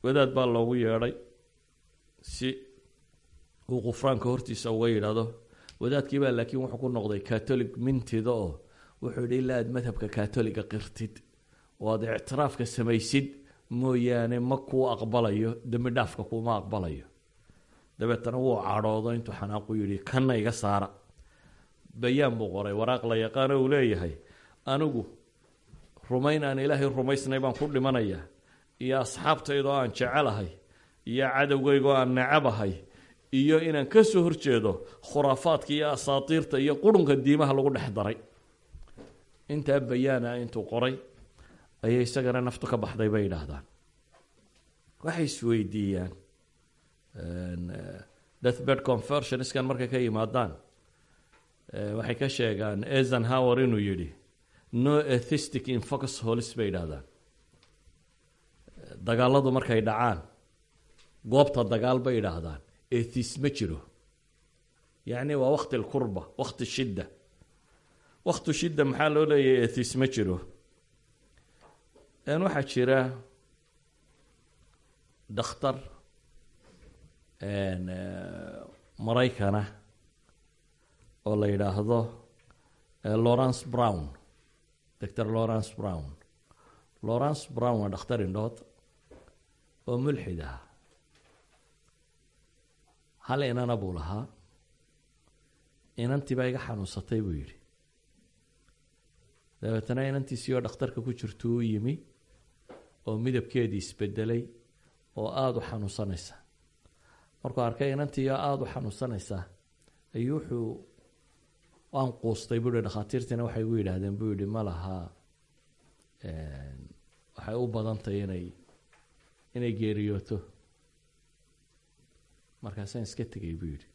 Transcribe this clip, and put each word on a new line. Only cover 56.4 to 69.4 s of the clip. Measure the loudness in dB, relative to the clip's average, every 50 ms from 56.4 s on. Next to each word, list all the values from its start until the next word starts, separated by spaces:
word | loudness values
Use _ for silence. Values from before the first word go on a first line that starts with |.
| -2 -4 -4
bay | -2 -2
yidhaahdaan. | -2 -2 -4 -4 -6 -8 -10 -14 -18 _ _ _ _ _ _ _ _ _ _ _ _ _ _ _ -20 _ _ _ _ _ _ _ _ _ _ _ _ _ _ _ -20 -20 -20 -18 -18 -16 -8 -2
Dagaalladu | 0 4 4 6 6 6 6 6 4
markay | 2 2 2 4 2 2
dhacaan, | 4 2 2 2 2 2 0 -2 -6 -14 -20 _ _ _ _ _ _ _ _ _ _ _ -20 -20 -20 _ _ _ -4
goobta | 2 6 6 6 6 4 -2 0
dagaal | 0 0 2 2 2 2 2
bay | 2 2 0
yidhaahdaan, | 2 0 0 -2 -4 -6 -8 -10 -12 -14 _ _ _ _ _
atheist | 0 0 0 0 -2 -4 -4 -4 -4 -2
ma | -2 -2
jiro. | 0 -2 -4 -4 -4 -8 -10 -18 _ _ _ _ _ _ _ _ _ _ _ _ _ _ _ _ _ _ _ _ _ _ _
Yacni | -8 -6 -4 -4 -2 0
waa | 2 4 4
waqti | 2 2 0 0 -2
al-kurba, | -2 -2 0 0 -2 0 0 -2 -6 -8 -8 -6
waqti | -6 -6 -6 -4 -6 -6
shidda. | -4 -2 -2 -2 -2 -2 -6 -8 -10 -14 _ _ _ _ _ -20 _ _ _ _ _ _ _ _ _ _ _ _ _ _ _ _
Waqti | -2 -2 0 0 -2 0
shidda | 0 0 0 2 2 2
maxaa | 2 4 2 2 4
loo | 6 4 6
leeyahay | 6 6 6